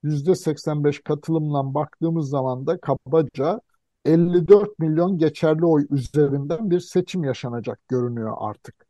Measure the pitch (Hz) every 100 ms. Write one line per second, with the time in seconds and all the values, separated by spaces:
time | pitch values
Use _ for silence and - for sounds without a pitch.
0 | 147 151 143 185 - 151 - 151 147 143
1 | - 147 - 160 151 147 135 143 147 _
2 | 165 165 143 139 131 127 135 175 - 135
3 | - 160 139 - 139 214 _ _ _ _
4 | - 165 170 175 170 202 208 - 160 156
5 | 175 185 156 147 160 156 170 156 143 143
6 | 120 147 147 139 143 165 220 175 180 185
7 | 180 185 147 120 127 117 113 110 _ 127
8 | 123 117 110 113 107 107 - - _